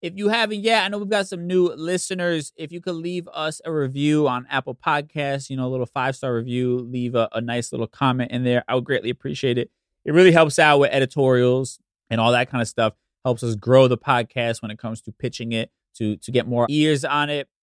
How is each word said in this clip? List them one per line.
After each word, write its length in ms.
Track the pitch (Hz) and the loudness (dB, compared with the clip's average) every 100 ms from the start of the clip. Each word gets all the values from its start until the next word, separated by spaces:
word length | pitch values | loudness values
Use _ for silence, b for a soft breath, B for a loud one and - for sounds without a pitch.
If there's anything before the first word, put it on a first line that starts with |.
If 160 | 165 190 | -10 -4
you 120 | 202 | -2
haven't 320 | 226 220 214 | 0 -2 -2
yet, 240 | 214 226 | 0 2
I 40 | 190 | 0
know 100 | 208 | -4
we've 100 | 202 | -2
got 180 | 208 196 | -2 -2
some 200 | 180 170 | -6 -2
new 220 | 185 175 | 2 2
listeners. 760 | 143 160 180 - 185 175 165 143 _ | 0 -4 -4 -4 -4 -2 -2 -6 _
If 160 | 160 | -12
you 80 | 170 | -10
could 140 | 175 | -8
leave 340 | 165 170 180 170 | -8 -6 -8 -8
us 320 | - 156 156 | -8 -8 -8
a 80 | - | -6
review 560 | 156 139 135 147 151 143 | -4 -2 0 2 2 2
on 180 | 123 127 | 0 -4
Apple 260 | 139 131 | -6 -6
Podcasts, 760 | 127 - 147 147 156 143 139 139 | -8 -2 -2 -2 -6 -4 -4 -6
you 60 | 131 | -6
know, 100 | 127 | -4
a 20 | |
little 180 | 131 120 | -4 -4
five-star 480 | - 127 135 131 | -4 -4 -4 -4
review, 440 | 120 120 123 127 123 | -4 -2 -2 -2 -2
leave 360 | 120 123 123 | -4 -6 -2
a, 140 | 123 113 | 0 -2
a 80 | 113 | -2
nice 320 | 120 120 117 | -4 -6 -6
little 160 | 131 113 | -6 -8
comment 420 | - 139 127 123 | -2 -2 0 -4
in 140 | 123 | -4
there, 200 | 127 123 - | 0 0 0
I 80 | 127 | -4
would 80 | |
greatly 260 | 123 135 113 | -2 -4 -2
appreciate 480 | 123 135 147 135 123 | -8 -8 -4 -2 -2
it. 120 | 123 _ _ _ | -4 _ _ _
It 80 | - | 0
really 200 | 151 185 | 6 8
helps 260 | 165 160 139 | 8 4 4
out 200 | 156 147 | 4 6
with 140 | 139 | 4
editorials 880 | 139 131 - 135 127 123 127 131 - _ _ _ | 2 0 0 2 4 4 2 -2 -10 _ _ _
and 120 | 113 | 0
all 120 | 113 | 2
that 160 | 120 127 | 2 0
kind 140 | 127 | -2
of 60 | 113 | -4
stuff, 260 | - 110 - _ _ | 0 0 0 _ _
helps 180 | 131 117 | -4 -2
us 140 | 120 107 | -2 -4
grow 320 | 117 127 131 | 4 8 8
the 100 | 120 | 4
podcast 640 | - 127 117 - 117 113 | 0 0 0 -4 -4 -4
when 80 | 110 | -8
it 80 | 107 | -12
comes 240 | 117 113 | -10 -12
to 100 | - | -14
pitching 400 | - 123 - 117 | -10 -10 -8 -6
it, 180 | 117 113 _ _ - | -6 -6 _ _ -6
to, 200 | 107 107 | -4 -4
to 140 | - | -2
get 160 | 123 117 | -2 0
more 200 | 120 120 | 0 0
ears 340 | 147 156 147 | 2 2 2
on 240 | 139 143 147 | 0 -2 -2
it. 200 | 147 139 _ | -4 -8 _